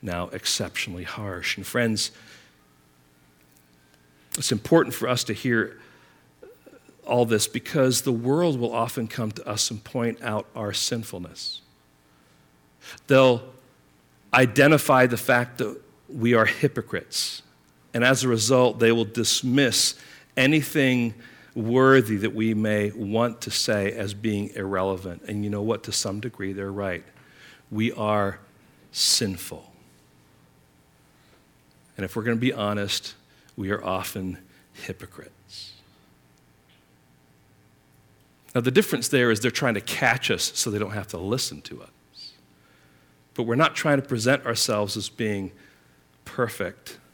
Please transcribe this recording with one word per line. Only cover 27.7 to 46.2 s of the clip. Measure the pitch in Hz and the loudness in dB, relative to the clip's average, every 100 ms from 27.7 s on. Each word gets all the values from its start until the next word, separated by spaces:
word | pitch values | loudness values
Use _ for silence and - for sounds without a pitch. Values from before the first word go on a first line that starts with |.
We | 107 113 | -2 -2
are | - 107 107 98 92 - _ _ _ _ | -2 -2 0 -2 -4 -18 _ _ _ _
sinful. | - - - 110 87 - - - _ _ _ _ _ _ _ _ _ _ _ _ _ _ _ _ _ _ _ _ _ _ - | -2 0 0 0 -6 -10 -14 -18 _ _ _ _ _ _ _ _ _ _ _ _ _ _ _ _ _ _ _ _ _ _ -10
And | |
if | 95 | -8
we're | - | -4
gonna | 110 117 | -2 0
be | 127 | -2
honest, | - 104 104 101 - - - _ _ _ - | -2 -2 -2 -4 -6 -8 -18 _ _ _ -10
we | 98 | -6
are | 104 | -4
often | - 92 90 107 92 90 - _ _ | -2 -4 -6 -8 -8 -10 -16 _ _
hypocrites. | - - 92 - - - _ _ - - - _ _ _ _ _ _ _ _ _ _ _ _ _ _ _ _ _ _ _ _ _ _ _ _ _ _ - | -18 -14 -14 -14 -18 -20 _ _ -20 -20 -20 _ _ _ _ _ _ _ _ _ _ _ _ _ _ _ _ _ _ _ _ _ _ _ _ _ _ -4
Now, | 127 | 0
the | 120 | 2
difference | 139 214 143 120 | 2 2 -2 0
there | 139 120 | 2 4
is | 110 | 2
they're | 120 | 0
trying | - 135 | 0 0
to | 104 | -2
catch | - - 131 120 - | -4 0 2 2 0
us | 95 - | -2 -2
so | - - | -2 -4
they | 104 | -2
don't | 101 | -4
have | 104 92 | -6 -8
to | 87 | -8
listen | 95 127 - 73 | -4 -4 -4 -8
to | - 65 | -16 -18
us. | - _ _ - - _ _ _ _ _ _ _ _ _ _ | -20 _ _ -20 -20 _ _ _ _ _ _ _ _ _ _
But | - | -8
we're | 117 120 | -2 2
not | 160 | 2
trying | - 156 143 | 2 0 0
to | 135 | 0
present | 120 113 139 - | -2 2 0 0
ourselves | 113 - 104 104 110 | -2 0 0 -2 -6
as | 101 | -10
being | - 110 101 95 - - _ _ _ _ _ | -6 -4 -4 -6 -12 -20 _ _ _ _ _